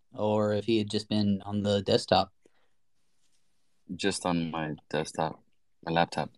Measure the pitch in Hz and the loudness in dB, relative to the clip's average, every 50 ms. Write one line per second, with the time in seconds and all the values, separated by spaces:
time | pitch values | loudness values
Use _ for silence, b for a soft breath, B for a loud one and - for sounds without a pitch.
0 | _ _ - - 107 107 107 107 107 104 104 104 101 - 113 107 104 104 104 104 | _ _ -8 -4 -2 0 2 2 2 0 0 -2 0 0 0 0 0 0 -4 -4
1 | - - 107 107 104 101 98 95 98 101 104 104 98 104 101 101 98 - 98 - | -4 -2 0 0 2 2 2 0 -2 -4 -4 -2 0 2 0 0 2 2 0 0
2 | - - 92 92 95 - _ _ _ - _ _ _ _ _ _ _ _ _ _ | 4 4 4 4 4 0 _ _ _ -20 _ _ _ _ _ _ _ _ _ _
3 | _ _ _ _ _ _ _ _ _ _ _ _ _ _ _ _ _ - 92 82 | _ _ _ _ _ _ _ _ _ _ _ _ _ _ _ _ _ -14 -8 0
4 | - 98 95 - - 92 87 85 82 80 - 82 78 78 - - _ - - - | 0 0 0 2 0 0 0 2 0 -2 -2 -4 -4 -4 -6 -8 _ -4 -2 -2
5 | 156 - - - 80 156 - - _ _ _ _ _ _ _ _ - - 87 85 | -2 -2 -2 -2 -2 -2 -4 -8 _ _ _ _ _ _ _ _ -6 0 2 2
6 | 85 - - - 73 - - | 2 0 -2 -6 -6 -6 -8